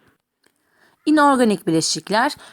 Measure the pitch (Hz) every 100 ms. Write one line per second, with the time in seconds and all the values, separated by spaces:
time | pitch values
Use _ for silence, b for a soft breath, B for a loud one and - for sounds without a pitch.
0 | _ _ _ _ _ _ _ _ _ _
1 | - 302 285 262 233 196 - 160 - 156
2 | - 208 277 - B